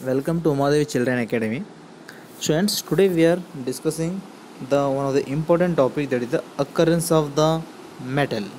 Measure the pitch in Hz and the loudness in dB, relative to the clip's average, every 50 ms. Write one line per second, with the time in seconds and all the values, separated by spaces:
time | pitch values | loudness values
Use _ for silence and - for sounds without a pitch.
0 | - 131 127 135 135 170 165 170 165 165 143 139 139 143 147 151 147 147 - 127 | -2 0 -2 0 0 0 -2 0 2 2 2 2 2 2 4 2 2 2 0 0
1 | 123 131 127 123 120 107 - 117 113 110 110 143 208 - - - - - - - | 0 2 2 0 0 0 -2 -2 0 -2 -2 -4 -6 -10 -14 -20 -20 -20 -20 -20
2 | - - - - - - - - - - 156 156 190 208 - - - - - - | -20 -20 -20 -20 -20 -20 -14 -8 -2 0 2 2 2 0 0 -2 -2 -2 2 4
3 | 196 196 180 165 165 165 170 180 175 - - 143 127 127 131 131 - 160 151 156 | 4 4 4 4 4 4 4 2 -2 -10 -12 -8 -6 -6 -6 -4 -4 -4 -4 -2
4 | 160 165 185 196 - - - - - - - - - 120 135 139 139 139 135 135 | -4 -4 -6 -8 -10 -14 -20 -20 -20 -20 -16 -14 -4 0 0 0 2 0 0 -2
5 | 139 139 131 139 - - 135 151 156 - 170 170 175 180 170 151 135 123 - 151 | -2 0 0 0 0 0 -4 -4 2 2 2 4 4 2 4 4 2 2 2 -2
6 | 147 135 127 123 123 117 131 160 - - - - 143 - - - 170 160 165 170 | -2 0 0 -2 0 0 -2 -4 -4 -6 -4 -4 -4 -4 2 2 4 4 4 2
7 | 160 - 170 160 151 147 139 147 151 156 160 160 165 - - - - - - - | 2 2 2 2 2 2 2 2 2 4 2 0 -4 -8 -16 -20 -20 -20 -16 -14
8 | 131 127 131 143 143 - 127 110 101 95 - | -10 -4 -2 0 0 0 -2 -6 -6 -8 -12